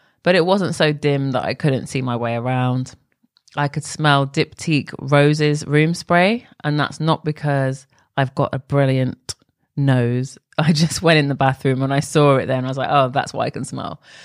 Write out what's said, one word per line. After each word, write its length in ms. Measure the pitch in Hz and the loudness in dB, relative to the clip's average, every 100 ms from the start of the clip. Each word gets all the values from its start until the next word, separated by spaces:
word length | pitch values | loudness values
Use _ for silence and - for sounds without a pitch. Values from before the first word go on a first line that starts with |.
| _ _ | _ _
but 120 | 185 | 0
it 120 | 180 170 | 2 2
wasn't 280 | 202 160 | 0 0
so 180 | - 156 | 0 0
dim 400 | 147 147 143 135 | 0 0 0 0
that 120 | 123 | -2
I 100 | 73 | -4
couldn't 320 | 123 151 131 - | -2 -2 -2 -4
see 160 | 135 | -6
my 140 | 127 120 | -4 -4
way 180 | 117 | -4
around. 600 | 117 123 127 127 127 127 - _ _ _ _ _ - | -4 -2 -2 0 -2 -4 -12 _ _ _ _ _ -6
I 120 | 147 | -4
could 160 | 147 | -4
smell 420 | - - 156 143 135 | -10 -2 2 2 0
Diptyque 680 | 160 - - - 147 - - | -2 -4 -4 -2 -2 -2 -12
Rose's 680 | 135 143 147 151 151 147 143 | 0 4 4 2 0 -2 0
room 280 | 147 156 | 2 2
spray, 520 | 170 - 175 190 233 - _ | -2 0 2 2 0 -6 _
and 160 | 151 147 | -4 -2
that's 220 | - - | -2 -2
not 240 | 160 156 | -2 -2
because 640 | 151 151 147 139 135 135 - _ _ - | -4 -4 -2 0 -2 -4 -12 _ _ -4
I've 180 | 131 | -2
got 180 | - 135 | -2 -2
a 60 | 131 | -4
brilliant 760 | - 143 135 131 127 - - - _ _ _ - | -2 0 2 2 -2 -4 -14 -18 _ _ _ 0
nose. 640 | 139 127 120 123 135 - _ | 2 4 2 0 -4 -10 _
<laughs> 100 | - | -2
I 140 | 151 | 2
just 300 | 151 165 - | 2 0 2
went 180 | 170 156 | 4 4
in 80 | 143 | 4
the 80 | 139 | 2
bathroom 460 | 135 131 139 131 | 0 2 -2 0
and 120 | 135 | 0
I 60 | 139 | 0
saw 360 | - 156 143 135 | 0 4 4 4
it 100 | 107 | 2
there, 100 | 131 | -2
and 100 | 127 | -4
I 20 | |
was 80 | 135 | -4
like, 140 | - | 0
"Oh, 180 | 143 131 | 2 2
that's 240 | 131 - | 0 -4
what 140 | 156 120 | -4 -4
I 40 | |
can 140 | - | -6
smell." 380 | - 131 - - _ - | -10 -10 -10 -12 _ -20